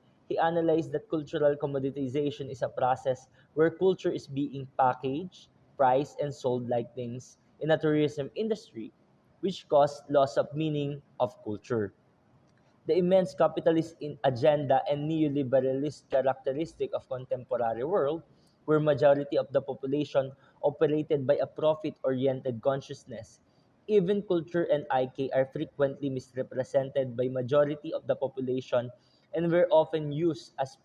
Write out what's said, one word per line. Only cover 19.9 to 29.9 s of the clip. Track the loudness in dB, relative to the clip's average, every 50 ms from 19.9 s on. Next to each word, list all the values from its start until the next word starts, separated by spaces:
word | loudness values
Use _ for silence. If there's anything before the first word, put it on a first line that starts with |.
| -2 -2 -2 0 0 0 0 0 -4 -16 _ _ _ _ -2
operated | -2 0 2 2 2 2 0 0 0 0 0 2 2
by | 2 2 0
a |
profit-oriented | -2 -4 0 0 0 0 0 -2 -8 -8 -4 -2 -2 0 0 0 0 0 -2 -4 -6 -6 -2 -2
consciousness, | -2 -2 -2 -4 -10 -14 -16 -14 -14 -14 -14 -14 -16 -20 _ _ _ _ _ _ _ _ _ _ 2
even | 2 2 4 4 0 -2 0
culture | 0 0 -2 -2 -2 -2 -2 0 2
and | 0 0 0 0
I | 0 0 0 -2
K | -4 -6 -6 -2 0
are | 0 0 0
frequently | -2 -8 -10 -8 -2 -2 -2 -2 0 -4 -6 -4
misrepresented | -4 -6 -8 -8 _ -8 -8 -6 -6 -6 -6 -2 -2 -2 -2 0 -2 -2 -2 -2 -2 -4
by | -4 -2
majority | -2 -4 -4 0 2 2 2 2 0 -4 -8 -8
of | -10 -6 -4 -4
the | -2
population | -2 -4 -4 -4 -6 -4 -4 -4 -4 -4 -2 -2 -2 -2 -2 -8 -16 _ _ _ _ _ _ -6
and | -2 0 2
were | 4 4 4 6
often | 6 4 4 4